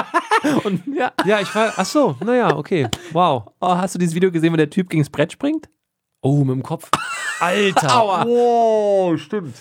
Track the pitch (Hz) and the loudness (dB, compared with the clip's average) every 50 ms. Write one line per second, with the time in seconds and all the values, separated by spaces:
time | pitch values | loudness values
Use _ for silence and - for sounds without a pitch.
0 | - - - 339 359 - 415 - - 302 277 - - 208 190 175 - 277 277 269 | 0 0 -2 -4 -2 0 -2 0 0 0 0 0 0 -2 -4 -4 -4 -6 -4 -4
1 | 254 - - - - 185 214 208 190 - - 214 226 208 - - 190 - - 302 | -4 -4 -4 -2 0 0 0 0 0 -2 -2 -2 -2 0 0 -2 -4 0 2 2
2 | 269 185 131 120 190 226 247 247 220 170 143 151 147 - 196 160 127 110 - - | 2 2 0 -2 -2 0 0 2 2 2 0 0 -2 -2 0 0 0 -2 -4 -8
3 | - - 156 165 180 170 139 117 98 - _ _ 185 180 175 175 190 180 - 180 | -10 -4 0 2 2 2 2 -2 -4 -10 _ _ -2 0 0 0 0 -4 -2 -2
4 | 180 170 160 175 185 190 170 165 156 165 165 156 156 151 - 190 180 - - 156 | -2 0 2 2 2 2 2 2 2 2 2 2 0 2 0 -2 -2 0 0 0
5 | 143 - - - 170 - - - - 285 311 311 - - _ _ _ _ _ _ | 0 0 0 -2 -2 -2 -2 -4 -4 -4 -4 -4 -8 -12 _ _ _ _ _ _
6 | _ _ _ _ - 135 143 147 139 131 127 135 123 - 160 165 - - - - | _ _ _ _ -2 0 2 2 2 0 -2 -4 -6 -8 -10 -10 -6 -6 -6 -4
7 | - - - - - - - - 170 175 185 208 202 190 - - 160 135 254 240 | -4 -8 -10 -8 -8 -8 -4 -2 -2 0 2 2 0 2 2 2 2 4 4 4
8 | 220 202 185 175 226 233 240 240 240 240 233 233 233 226 220 214 208 202 202 196 | 2 2 2 0 2 2 2 4 4 4 4 4 2 2 2 2 2 2 2 2
9 | 185 175 160 147 147 - 214 208 170 135 117 - | 2 2 0 -2 -2 -6 -6 -6 -6 -8 -12 -16